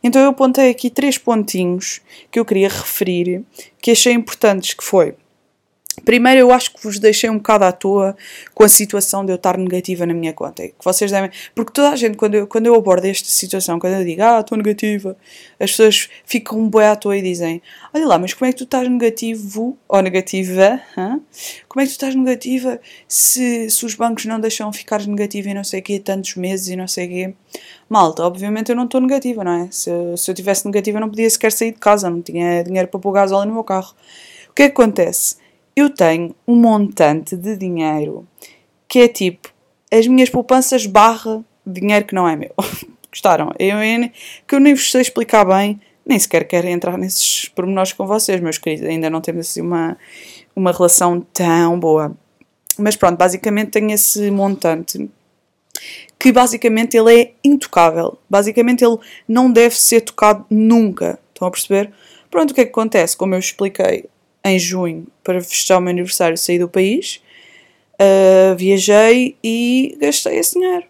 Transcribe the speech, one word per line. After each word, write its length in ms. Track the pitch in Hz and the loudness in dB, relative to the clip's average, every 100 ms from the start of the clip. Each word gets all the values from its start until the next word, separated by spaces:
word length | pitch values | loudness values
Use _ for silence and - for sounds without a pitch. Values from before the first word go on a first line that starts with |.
Então 180 | 240 269 | 2 4
eu 80 | 269 | 4
apontei 400 | 269 262 262 269 | 4 0 4 2
aqui 200 | 247 247 | 2 -4
três 280 | - 285 262 | -2 -2 -2
pontinhos 840 | - 226 202 185 180 180 - - _ - _ | -2 -2 -2 -4 -4 -4 -8 -14 _ -20 _
que 80 | - | -6
eu 60 | 226 | -2
queria 240 | 190 196 | 0 0
referir, 720 | - - - 185 180 175 180 240 - - _ | -2 -10 -6 -4 -2 -4 -6 -10 -20 -20 _
que 100 | - | 0
achei 220 | 226 247 | 2 2
importantes, 600 | 240 226 - 220 190 - | 0 -2 0 0 0 -4
que 100 | - | -10
foi, 320 | - 190 156 - _ _ _ _ _ _ - - | 0 2 0 -4 _ _ _ _ _ _ -16 -6
primeiro, 400 | - 233 247 262 | 0 4 6 6
eu 120 | 247 | 6
acho 220 | 247 247 | 6 2
que 100 | _ | _
vos 160 | 214 202 | -10 0
deixei 300 | 214 208 226 | 2 2 -2
um 80 | 214 | -4
bocado 280 | 208 214 185 | 0 4 4
à 60 | |
toa 440 | 185 190 202 190 196 - - - | 0 -2 0 -2 -4 -18 -20 -20
com 100 | - | 4
a 60 | 214 | 6
situação 560 | - 208 202 196 196 196 | 6 0 -4 -4 -4 -4
de 60 | |
eu 40 | 180 | -2
estar 220 | 185 185 | -2 -2
negativa 480 | 185 180 180 180 175 | -2 -4 -6 -6 -4
na 80 | |
minha 200 | 170 165 | -4 -6
conta. 340 | 156 160 - 87 | -8 -12 -10 -16
Que 60 | _ | _
vocês 280 | - 185 202 | -4 -2 -2
devem... 180 | 196 190 - - | -2 -4 -10 -14
Porque 180 | - 226 | -8 -6
toda 180 | - 285 | 0 0
a 60 | 285 | 2
gente, 220 | 233 214 | -4 -2
quando 180 | 214 208 | -2 0
eu, 120 | 202 | -2
quando 180 | 226 226 | -2 4
eu 100 | 233 | 4
abordo 300 | 196 180 185 | 4 0 0
esta 240 | 196 - | -6 -4
situação, 500 | - 185 190 180 170 | -4 -4 -6 -4 -4
quando 140 | 180 | -2
eu 120 | 190 175 | -2 -4
digo, 160 | 165 | 0
"Ah, 180 | 220 233 | 2 2
estou 180 | 214 220 | 0 -4
negativa", 580 | 214 208 214 208 190 190 _ - - _ | -2 -2 -4 -4 -8 -14 _ -20 -20 _
as 120 | 196 | -6
pessoas 380 | - 220 208 - - _ | 4 4 4 -4 -14 _
ficam 420 | 247 - 220 220 | -8 -6 -4 0
bué 180 | 220 214 | 4 4
à 80 | 208 | 2
toa 220 | 208 202 | -2 -4
e 40 | |
dizem, 400 | 190 175 170 165 _ - - | -4 -4 -6 -8 _ -20 -10
"Olha 140 | 294 320 | -4 2
lá, 100 | 175 | 2
mas 160 | 185 | 0
como 160 | - 254 | -4 -4
é 20 | |
que 60 | 254 | -4
tu 40 | |
estás 240 | 254 262 247 | -4 -4 -2
negativo 880 | 247 233 226 226 226 202 208 233 262 _ | 0 -2 -2 -8 -8 -10 -8 -8 -10 _
ou 140 | 196 | 0
negativa? 800 | 190 180 185 190 185 185 190 254 - - | 2 -2 -4 -6 -4 2 2 2 -8 -8
Hã? 220 | 185 269 - - - - _ | -6 -6 -8 -18 -18 -18 _
Como 140 | 269 | -4
é 40 | 277 | -4
que 60 | |
tu 40 | - | -4
estás 200 | 269 262 | -4 -2
negativa 640 | 254 247 247 254 254 240 _ - _ | -2 -2 -4 -4 -4 -8 _ -20 _
se, 640 | - - 254 247 233 220 | -2 -2 0 -2 -4 -4
se 160 | - 233 | -6 -6
os 100 | 214 | -4
bancos 300 | 233 226 220 | -4 -4 -6
não 140 | 220 | -6
deixam 320 | 220 220 214 | -4 -6 -10
ficar 340 | 208 - 214 202 | -12 -6 -6 -4
negativo 440 | 208 202 208 196 | -6 -6 -6 -8
e 40 | |
não 100 | 202 | -8
sei 160 | 196 190 | -8 -10
o 40 | |
quê, 160 | 190 202 | -8 -8
tantos 360 | 202 196 190 185 | -6 -8 -8 -8
meses 340 | 180 190 185 | -6 -6 -8
e 60 | 185 | -10
não 120 | 185 | -8
sei 180 | - 180 | -8 -8
o 40 | |
quê?" 240 | 180 185 190 _ - - - _ | -8 -10 -12 _ -20 -20 -20 _
Malta, 360 | 220 170 160 | 4 4 2
obviamente 460 | 170 185 202 214 220 | -4 -4 -6 -6 -4
eu 60 | 240 | -4
não 100 | 247 | -2
estou 160 | 262 | -2
negativa, 420 | 254 269 254 226 | 0 -2 -4 -6
não 200 | 180 175 | -4 -4
é? 40 | 175 | -6
Se, 180 | - - 175 175 175 | -10 -6 -6 -6 -6
se 140 | - | -6
eu 60 | 185 | -6
tivesse 300 | 190 190 208 | -4 -4 -2
negativa 320 | 202 202 208 | -4 -4 -4
eu 40 | |
não 80 | 220 | -6
podia 200 | 208 226 | -2 0
sequer 220 | 220 220 | 2 0
sair 200 | 208 226 | 0 -4
de 80 | 220 | 0
casa, 300 | - 208 190 | 2 2 2
não 120 | 170 | -6
tinha 420 | 170 165 175 175 | -6 -4 -2 -2
dinheiro 240 | 175 190 180 | -2 -4 -4
para 120 | 190 | -4
pôr 120 | 196 | -2
gasóleo 360 | 196 196 196 202 | 0 2 0 -2
no 60 | |
meu 100 | 226 | -6
carro. 320 | 226 190 190 _ _ - - - _ | -4 -6 -6 _ _ -20 -20 -20 _
O 40 | |
que 100 | - | 2
é 60 | 277 | 2
que 40 | |
acontece? 640 | 277 226 196 170 175 - - _ _ _ - | 6 2 2 -2 -2 -6 -8 _ _ _ 0
Eu 100 | 285 | 0
tenho 460 | 285 170 165 170 - - | 2 2 2 -4 -10 0
um 100 | 240 | 4
montante 840 | 233 214 202 - 156 156 156 185 | 4 4 0 2 2 2 -4 -10
de 180 | 190 208 | -8 -8
dinheiro 720 | 190 170 156 156 147 - 175 _ - _ _ _ _ | -6 -4 -4 -4 -6 -8 -18 _ -20 _ _ _ _
que 140 | 254 | 4
é 80 | 240 | 4
tipo 400 | 240 185 175 - _ _ _ _ | 4 -6 -6 -20 _ _ _ _
as 160 | 220 226 | 2 4
minhas 220 | 254 254 | 4 4
poupanças 560 | 254 240 254 254 262 208 | 0 2 0 2 -2 2
barra 560 | 196 220 226 226 220 226 _ - | 4 4 2 -6 -8 -10 _ -14
dinheiro 400 | 185 202 208 208 | -6 0 0 0
que 80 | |
não 140 | 190 175 | -2 -2
é 80 | 151 | -2
meu. 180 | - - 196 - | -6 -6 -6 -8
<laughs> 280 | - _ _ | -16 _ _
Gostaram? 440 | - 202 160 156 - | -10 -2 -2 -2 -4
Eu, 200 | 190 208 | -4 -2
eu 220 | 214 233 | -2 -2
ne-, 120 | 240 _ - - - | -4 _ -20 -20 -4
que 100 | 277 | 2
eu 40 | |
nem 140 | 285 | 4
vos 180 | 277 - | 4 2
sei 80 | 254 | 0
explicar 460 | 247 - 226 220 196 | 0 -2 0 2 4
bem, 340 | 190 202 208 _ _ - | 2 0 -6 _ _ -2
nem 140 | 214 | -2
sequer 240 | - 170 | 2 -2
quero 240 | 170 175 175 | 0 -2 -2
entrar 300 | 175 175 185 | -4 -4 -6
nesses 500 | 185 - - - - | -6 -4 -2 -4 -6
pormenores 460 | - 180 196 190 | -8 -4 -2 -4
com 120 | - 196 | -4 -4
vocês, 360 | 214 214 185 | -2 0 -2
meus 160 | 170 156 | -4 -6
queridos. 280 | - 156 160 | -6 -6 -6
Ainda 240 | 165 160 | -4 -4
não 120 | 160 | -4
temos 260 | 170 170 160 | -6 -8 -8
assim 140 | 170 | -8
uma, 360 | 170 170 165 170 - - - - _ | -4 -4 -4 -8 -16 -20 -20 -20 _
uma 200 | - 185 | -4 -2
relação 520 | 175 180 - 175 175 - | 2 2 2 0 -2 -6
tão 460 | - 175 165 170 175 | -4 0 2 2 0
boa. 340 | 165 156 151 - _ _ _ _ - - | 2 0 0 -10 _ _ _ _ -12 -4
Mas 200 | 208 208 | -2 2
pronto, 200 | 185 175 | 2 4
basicamente 540 | 180 185 220 208 214 | 2 2 -2 -2 -2
tenho 200 | 208 214 | -2 -2
esse 380 | 208 - 208 202 | 0 -2 0 -2
montante 800 | 202 196 190 170 160 165 - 147 _ _ _ _ _ _ - - - - _ | 0 -2 0 -2 -2 -6 -10 -12 _ _ _ _ _ _ -18 -16 -20 -20 _
que 140 | 262 | 4
basicamente 640 | 247 247 226 240 220 233 240 | 4 2 2 0 0 2 4
ele 240 | 220 233 | 6 6
é 100 | 233 _ | 4 _
intocável. 760 | 277 277 - - 170 160 170 - _ | 0 0 0 2 4 2 -4 -6 _
Basicamente 540 | 196 202 220 240 247 | 0 2 0 2 4
ele 140 | 233 226 - - - | 2 0 -6 -20 -4
não 240 | 226 254 | 2 4
deve 300 | 233 233 233 | 6 4 2
ser 220 | - 233 | 2 2
tocado 440 | 226 - 214 208 - | 0 2 2 2 0
nunca. 680 | 214 220 233 214 175 82 - _ | 2 4 4 2 -2 -6 -6 _
Estão 140 | - 180 | -8 -6
a 40 | |
perceber? 420 | 180 - 196 202 _ _ _ _ | -6 -2 -2 -2 _ _ _ _
Pronto, 220 | 339 311 | -2 0
o 20 | |
que 80 | 269 | 2
é 40 | 233 | 0
que 60 | |
acontece? 440 | - 220 214 208 - | 0 0 0 0 -2
Como 180 | 190 | -2
eu 60 | 185 | -2
expliquei, 720 | 185 - 196 196 - - - _ _ _ | -4 -6 -6 -2 -2 -2 -8 _ _ _
em 160 | 196 185 | 0 0
junho, 480 | 175 185 175 160 165 _ | 0 -4 -6 -6 -14 _
para 180 | - 180 | -4 -4
festejar 360 | 175 - - 185 | -4 -6 2 2
o 40 | |
meu 100 | 180 | 2
aniversário, 460 | 180 180 - 170 165 | -4 -4 -2 0 0
saí 220 | - 175 | -2 -2
do 80 | 175 | 0
país, 540 | 190 190 262 403 - _ - _ _ _ _ _ _ | 0 0 0 -6 -14 _ -20 _ _ _ _ _ _
ah, 580 | 196 190 190 190 190 180 | 4 6 6 6 6 2
viajei 800 | 185 196 185 208 220 247 254 - | 0 0 4 4 6 4 2 -4
e 540 | 226 226 240 254 269 294 | -6 -2 0 0 -2 -2
gastei 380 | 285 285 - - | -2 -2 -2 -2
esse 160 | 339 | -2
dinheiro. 320 | 359 370 349 349 | -2 -2 -2 -6